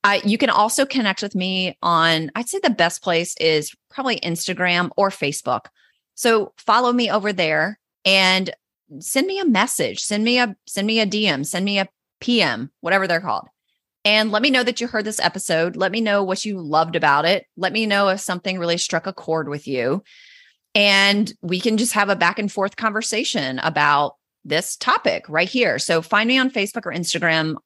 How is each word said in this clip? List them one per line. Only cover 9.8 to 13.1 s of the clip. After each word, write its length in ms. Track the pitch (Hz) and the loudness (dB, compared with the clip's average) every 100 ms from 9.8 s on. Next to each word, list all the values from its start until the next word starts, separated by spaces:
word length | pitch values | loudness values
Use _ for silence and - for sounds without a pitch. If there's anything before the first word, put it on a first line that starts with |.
| 131 - | -4 -4
send 220 | - 208 | -4 -2
me 160 | 226 247 | 0 2
a, 160 | 247 196 - | 0 -4 -10
send 200 | - 202 | -6 -2
me 140 | 226 | 0
a 60 | 214 | 0
D 200 | 208 214 | 0 0
M, 160 | 139 | 0
send 220 | 143 180 | -4 -4
me 140 | 196 202 | -2 -2
a 100 | 190 _ _ _ | -4 _ _ _
P 200 | - 240 | 0 2
M, 300 | 165 113 135 _ | 2 0 -6 _
whatever 260 | 170 190 | 0 0
they're 120 | 190 | 2